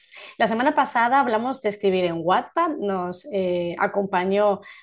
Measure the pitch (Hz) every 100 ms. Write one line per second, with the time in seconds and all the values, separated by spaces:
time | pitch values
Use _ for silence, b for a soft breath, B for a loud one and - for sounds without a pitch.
0 | B B B B 220 226 277 294 262 240
1 | 240 269 247 220 247 262 214 202 196 185
2 | 180 165 165 202 - 330 339 294 202 190
3 | 180 180 294 196 185 175 175 165 202 202
4 | 202 185 185 196 208 196 B B